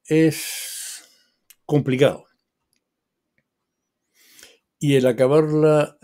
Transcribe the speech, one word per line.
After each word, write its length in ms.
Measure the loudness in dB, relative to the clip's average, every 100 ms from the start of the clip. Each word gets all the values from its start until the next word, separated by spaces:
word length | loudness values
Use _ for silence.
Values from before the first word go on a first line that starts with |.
| -2
es 1040 | 2 2 0 -8 -12 -14 -14 -16 -18 -20 _ _ _ _ _ -4
complicado. 600 | -4 -2 0 0 0 -12 _ _ _ _ _ _ _ _ _ _ _ _ _ _ _ _ _ _ _ _ -20 -20 _ _ _
Y 200 | 0 2
el 100 | 2
acabarla, 920 | 2 2 2 2 2 2 2 0 -6